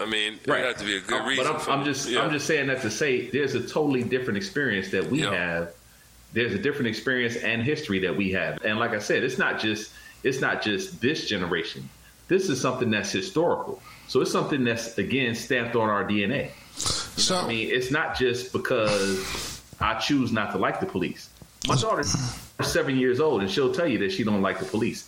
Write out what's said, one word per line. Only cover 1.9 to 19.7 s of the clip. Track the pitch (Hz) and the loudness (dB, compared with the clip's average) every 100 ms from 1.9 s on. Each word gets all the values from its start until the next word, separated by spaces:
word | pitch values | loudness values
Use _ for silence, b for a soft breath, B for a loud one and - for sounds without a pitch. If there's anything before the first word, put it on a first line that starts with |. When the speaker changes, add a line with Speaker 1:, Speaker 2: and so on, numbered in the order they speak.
| 135 117 | -2 0
Speaker 1:
Yeah. | 123 | 0
Speaker 2:
I'm | - | 0
just | 147 - | 0 0
saying | 156 139 | 2 2
that | 127 | 0
to | 107 | -2
say | - 151 123 - | 0 2 0 0
there's | 135 135 | 0 0
a | 123 | 0
totally | - - 143 131 | 0 0 2 2
different | 113 127 127 101 | 2 0 0 -2
experience | 98 143 135 98 95 | -2 -2 0 0 0
that | 98 82 | 0 0
we | 135 | 0
Speaker 1:
Yeah. | 101 | 0
Speaker 2:
have. | 92 87 85 85 - B B B - - | 0 0 -2 -4 -8 B B B -20 -4
There's | 117 120 | 0 0
a | 196 | 0
different | 139 139 117 | 0 0 -2
experience | 107 131 127 117 117 | -2 0 0 0 -2
and | 90 117 | -2 0
history | 117 151 - 95 | 0 0 0 0
that | 90 82 | 2 2
we | 95 | 0
have. | 92 80 78 | 0 -2 -2
And | 107 107 | -2 0
like | 117 | 0
I | 104 | 0
said, | - 151 | 0 2
it's | 131 131 | 2 0
not | 151 - | 0 0
just, | 110 104 - B B B | -2 -2 -6 B B B
it's | 131 - | -2 0
not | 135 92 | 0 0
just | 107 98 95 85 | 0 -2 -4 0
this | 120 156 - | 0 0 -2
generation. | 101 87 87 73 69 67 - B B - | -2 0 -2 -2 -8 -14 -16 B B 0
This | 185 170 | 2 2
is | 131 | 0
something | 135 - 113 | 0 0 2
that's | 110 107 | 0 0
historical. | 101 92 151 170 - - - B B - | -2 0 2 2 0 -4 -10 B B 0
So | 127 | 2
it's | 175 | 2
something | 190 147 143 | 2 0 2
that's, | 120 110 - - | 2 0 -2 -4
again, | 92 135 123 | 0 2 0
stamped | 110 - 127 117 117 | -2 0 0 2 2
on | 107 | 2
our | 101 | 2
D | 95 104 | 2 0
N | 98 | 2
A. | - | 0
You | |
know | 78 - - B B B B - | -4 -10 -14 B B B B 0
Speaker 3:
So | - 180 | 2 2
Speaker 2:
what | |
I | 117 | 0
mean? | 113 - | -2 0
It's | 127 127 | 0 2
not | 151 160 - | 0 0 2
just | 127 117 - | 2 2 -2
because | - - 123 107 104 98 95 95 - - - - | -4 0 2 2 2 2 0 -2 -6 -8 -12 -14